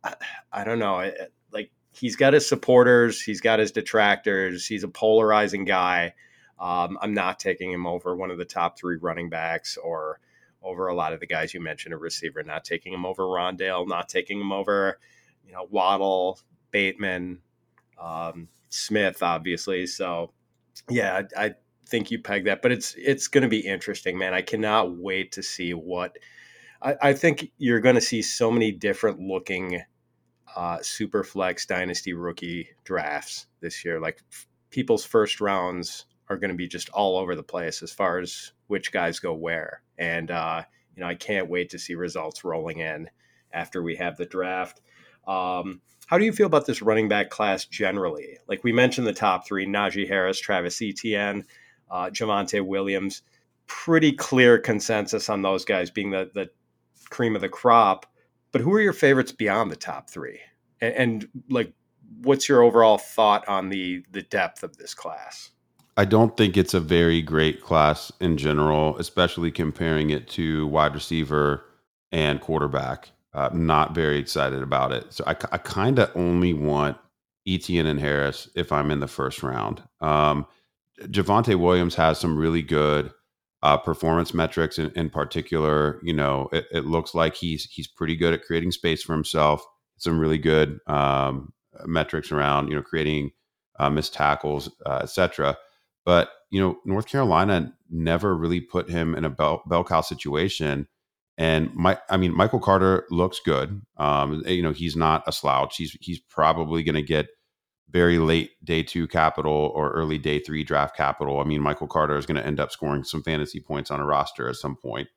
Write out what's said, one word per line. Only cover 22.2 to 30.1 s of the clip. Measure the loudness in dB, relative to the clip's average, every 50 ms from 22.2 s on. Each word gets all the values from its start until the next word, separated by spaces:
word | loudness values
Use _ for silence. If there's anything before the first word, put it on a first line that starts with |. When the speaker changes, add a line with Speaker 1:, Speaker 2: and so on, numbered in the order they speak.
Speaker 1:
pegged | -6 -4 -4 -2 0
that, | 0 -2 2
but | 2 0
it's, | 0 0 -4 -10 -12
it's | -4 -2 -2 -2 -2 -4 2
gonna | 2 4 4 4
be | 0 -2 -2
interesting, | -4 -6 -6 -6 -10 -10 -6 -6 -6 -4 -4
man. | -4 -2 -2
I | -2
cannot | -4 -4 -4 -4 0 2 2 2 2 0 -4
wait | -8 -6 -4 -4 -4 -4 -6
to | -10 -12
see | -10 -10 -8 -6 -6 -6
what, | -6 -8 -8 -8 -6 -6 -6 -8 _ -16 -20 -20 -20 -20 -20 -20 -20 _ -20 -20 -18 _
I, | -4 -4 -2 2
I | 2 2
think | 2 4 2 2 2 2 -6 -14 _ _
you're | 0 2 2 4
gonna | 6 6 6 6
see | 4 0 -2 -4
so | -4 -4 -2 0 0 2
many | 4 2 2 0
different | -2 -2 -2 -4 -2 0 0 -2 -2 -2
looking, | -6 -6 -6 -6 -6 -6 -6 -6 -6 -6 -8 -8 -10 _ _ _ _ _